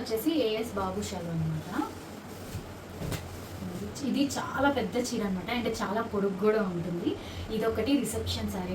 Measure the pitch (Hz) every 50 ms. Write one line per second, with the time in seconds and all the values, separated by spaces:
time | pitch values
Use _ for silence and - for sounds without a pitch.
0 | - 208 220 220 - 311 330 302 233 220 214 220 233 - 196 202 190 185 190 202
1 | 196 - 196 175 170 170 165 165 160 160 156 156 - - 196 - - - - -
2 | - - - - - - - - - - - - - - - - - - - -
3 | - - - - - - - - - - - - 202 180 175 180 202 214 - -
4 | - 247 208 269 277 - - 247 - - - - 262 285 277 262 202 180 170 240
5 | 247 - 247 214 202 196 190 180 170 - 247 240 220 226 - - 208 185 208 226
6 | 226 - - 202 190 202 185 185 208 214 214 214 202 185 175 170 165 175 175 175
7 | 202 302 403 - - - - - - - 220 214 226 226 226 220 220 269 285 277
8 | - - - 226 220 - - - 214 208 196 190 185 180 185